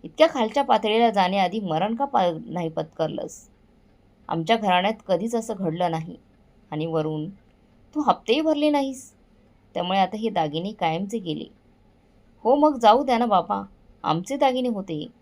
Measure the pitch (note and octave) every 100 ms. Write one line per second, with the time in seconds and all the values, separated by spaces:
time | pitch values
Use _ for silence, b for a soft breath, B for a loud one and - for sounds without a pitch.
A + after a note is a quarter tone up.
0 | F3 - D#4+ G4+ D4+ C#4 C#4 A3 A3 A3+
1 | A#3 G3+ F3+ G3 F3+ G#3+ F#3+ D#3+ G3+ A#3
2 | C#4 - F3 D#3+ - E3 E3 D#3+ D#3 -
3 | D#3 D#3 - - - _ _ _ _ _
4 | _ _ - E3 D#3+ A3+ G#3 F3+ G3 A3
5 | - F3 A3+ A#3 A3+ G3 F3+ E3 F3 D#3+
6 | E3 F3 _ _ _ _ _ D3+ D#3+ D#3+
7 | D#3 D#3 D#3+ G3 _ _ _ _ _ D4+
8 | C4+ - - C4 D#4 D4 D4+ D4 C4+ C4
9 | - _ _ _ _ _ _ - F3+ G3
10 | F#3 G#3 A3 G3 D#3 D#3 F#3+ G#3 E3+ E3
11 | G3 A3+ F3 D3+ - _ _ _ _ _
12 | _ _ _ _ A3+ C#4+ D4+ C4 A3+ A#3
13 | B3+ A#3 A#3 F#3+ F3 G3 G3 _ _ _
14 | - D#3+ F3+ C#4 C#4 B3+ B3 G#3 F#3+ D3+
15 | E3+ _